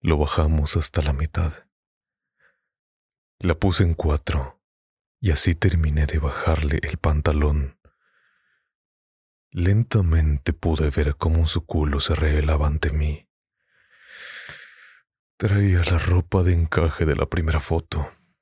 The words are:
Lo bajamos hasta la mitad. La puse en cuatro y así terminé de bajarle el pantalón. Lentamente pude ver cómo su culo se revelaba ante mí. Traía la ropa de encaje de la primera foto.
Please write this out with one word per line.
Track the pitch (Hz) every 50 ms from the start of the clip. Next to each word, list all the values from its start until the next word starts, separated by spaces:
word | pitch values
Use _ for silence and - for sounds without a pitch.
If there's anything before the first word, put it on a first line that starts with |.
Lo | _ 82 80 73
bajamos | 73 73 - - 80 78 78 78 73 73 - -
hasta | 82 - _ -
la | 78 73
mitad. | 71 67 78 78 _ - 85 78 - - _ _ _ _ _ _ _ _ _ _ _ _ _ _ _ _ _ _ _ _ _ _ _ _ _ _ _ _ _ _ _ _ _ _ _ _
La | - 90 82
puse | - - 98 90 - 101
en | 87 82
cuatro | - - 78 73 73 - - - 73 65 64 - _ _ _ _ _ _ _ _ _ _ _ _ _
y | - 98
así | 78 - - - 87
terminé | - - 98 85 85 80 78 73 76 76
de | 73 - 78
bajarle | 73 73 - - - - 80 76 76 73 76 - -
el | - - -
pantalón. | _ 82 76 76 73 78 73 76 73 73 73 76 71 64 - _ _ _ _ _ _ _ _ _ _ _ _ _ _ _ _ _ _ _ _ _ _ _ _ _ _ _ _ _ _ _ _ _ _ _
Lentamente | _ - 87 90 101 107 120 - - 113 95 85 80 82 80 78 73 73 - - 78
pude | - - 87 80 76 78 76
ver | 71 - 76 71 73 -
cómo | - 80 80 82 82 78
su | - 87 78
culo | _ - 76 76 73 71 71
se | - - -
revelaba | 76 80 76 73 76 73 73 78 73 73 73
ante | 73 78 - 80
mí. | 76 78 76 76 76 - _ _ _ _ _ _ _ _ _ _ _ _ _ _ _ _ - - - - - - - - - - - - - - - - - - - _ _ _ _ _ _ _ _ _
Traía | - 110 98 101 101 101 92 87 85
la | 80 90 82
ropa | - - 90 90 85 - - 98 90
de | 87 87
encaje | 82 82 80 - - 85 82 73 - 82
de | 78 71
la | - 76
primera | - - 85 85 78 76 76
foto. | - - 80 82 - _ - 80 73 - - _ _ _ _ _